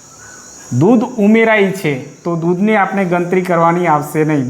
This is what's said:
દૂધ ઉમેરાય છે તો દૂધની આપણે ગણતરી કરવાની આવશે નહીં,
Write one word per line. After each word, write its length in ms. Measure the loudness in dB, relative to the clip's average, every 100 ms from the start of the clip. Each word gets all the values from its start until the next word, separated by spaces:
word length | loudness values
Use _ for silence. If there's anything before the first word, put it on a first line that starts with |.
| -20 -20 -20 -20 -20 -20 -8 0
દૂધ 220 | 2 2 0 0
ઉમેરાય 480 | 2 4 4 2 0 -2
છે 120 | -4 -6 -8 -12
તો 80 | -8 -4
દૂધની 340 | -2 0 0 0
આપણે 200 | 0 -2 -2
ગણતરી 340 | -2 0 -2 0
કરવાની 380 | 0 2 2 0
આવશે 300 | 0 -2 -2 0
નહીં, 160 | 0 0